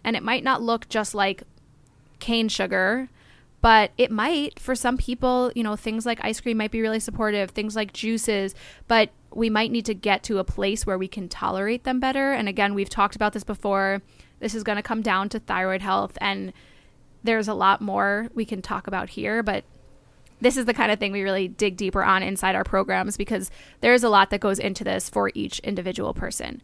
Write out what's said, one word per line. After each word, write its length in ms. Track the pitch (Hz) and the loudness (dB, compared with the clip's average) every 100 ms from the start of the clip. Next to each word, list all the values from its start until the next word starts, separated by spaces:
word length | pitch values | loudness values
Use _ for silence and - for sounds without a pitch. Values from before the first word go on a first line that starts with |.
And 120 | - 226 | -2 -2
it 60 | |
might 200 | 220 247 | 0 0
not 180 | 262 262 | 2 0
look 260 | 233 226 - | 2 0 0
just 260 | 226 208 | -2 -2
like 300 | 208 196 190 - - _ - - _ - - | 0 0 0 -10 -20 _ -20 -20 _ -20 -12
cane 300 | - 233 220 | -2 0 0
sugar, 600 | - 185 190 185 240 262 - - - _ _ | 0 0 2 2 0 -4 -12 -20 -20 _ _
but 320 | 233 220 208 - | 8 8 6 2
it 140 | 247 | 2
might, 480 | 214 240 330 285 - | 2 0 0 -2 -6
for 160 | - | -6
some 220 | 254 247 254 | -2 0 -2
people, 560 | - 240 254 247 247 | -2 0 2 2 2
you 80 | 240 | 0
know, 140 | 220 208 | -4 -4
things 280 | - 220 | -4 -4
like 180 | 226 226 | -2 -2
ice 160 | 214 220 | -4 -4
cream 160 | 247 220 | -2 -2
might 140 | 214 | -2
be 120 | 226 | 0
really 180 | 220 220 | 0 0
supportive, 500 | 220 220 214 208 190 | -4 -2 0 0 -2
things 260 | - 214 214 | -4 -4 -4
like 160 | 208 | -4
juices, 640 | - 214 226 226 208 196 - - - - | -4 -2 -2 0 0 -2 -6 -18 -20 2
but 220 | 226 220 - - | 4 4 0 -14
we 160 | - 226 | -2 0
might 200 | 214 226 | 2 0
need 160 | 233 226 | 0 -2
to 80 | |
get 280 | 196 208 196 | -4 0 0
to 140 | - 202 | 0 -2
a 60 | |
place 420 | 185 - 202 214 - | -2 -2 -2 -2 -2
where 120 | 185 | -2
we 100 | 190 | -4
can 200 | - 180 | -8 -10
tolerate 560 | - 185 190 202 240 | -6 -2 -2 -2 -2
them 160 | 269 254 | -2 0
better. 320 | 262 269 269 | 0 0 0
And 160 | 269 208 | 0 -2
again, 260 | 190 202 | 2 0
we've 160 | 202 196 | 2 -2
talked 260 | - 202 208 | 2 0 2
about 160 | 208 | -2
this 120 | 208 | -2
before. 580 | - 202 202 196 196 196 - _ - _ | -6 -6 0 2 2 -2 -6 _ -20 _
This 140 | 220 | -6
is 80 | 220 | -4
gonna 180 | 208 208 | -2 -4
come 180 | 214 226 | -2 -2
down 260 | 220 190 202 | 0 0 0
to 80 | 220 | -6
thyroid 420 | - 185 190 190 | -4 -2 0 -2
health, 360 | 196 196 196 - | 0 0 -2 -4
and 320 | 202 196 190 - - - _ _ - - | -4 -4 -6 -12 -20 -20 _ _ -20 -8
there's 260 | 220 226 208 | 0 0 0
a 60 | |
lot 260 | 202 190 202 | 2 4 4
more 480 | 214 196 202 202 226 | 0 0 2 0 -4
we 100 | - | -6
can 160 | 220 196 | -6 -6
talk 260 | - 190 - | -6 -8 -6
about 240 | 185 - | -6 -6
here, 320 | - 214 226 | -6 -2 -2
but 220 | 214 196 - - - - _ - - - | 0 -2 -6 -18 -20 -20 _ -20 -20 2
this 160 | 247 269 | 2 4
is 80 | 233 | 0
the 80 | |
kind 180 | 226 208 | 2 2
of 60 | 208 | 2
thing 120 | 202 | 0
we 120 | 196 | -2
really 260 | 196 190 185 | 0 0 -2
dig 280 | - 208 180 | 0 0 0
deeper 260 | 196 196 | -2 2
on 180 | 185 190 | 4 2
inside 320 | 185 196 190 | 2 -2 0
our 100 | 190 | 0
programs 520 | 190 190 190 190 190 - | 0 0 2 0 -2 -4
because 340 | 202 220 190 - - - | -4 -2 -4 -10 -20 -2
there 140 | 226 | 4
is 100 | 247 | 6
a 60 | 233 | 8
lot 180 | 202 196 | 6 6
that 120 | 196 | 2
goes 180 | 208 196 | 0 0
into 260 | - 190 | -2 -4
this 240 | 190 190 - | -4 -4 -2
for 220 | 214 196 | -2 -2
each 260 | - 202 - | -2 -6 -6
individual 520 | - 196 180 - - | -6 -4 -4 -4 -4
person. 480 | - - - - - | -4 -6 -6 -8 -10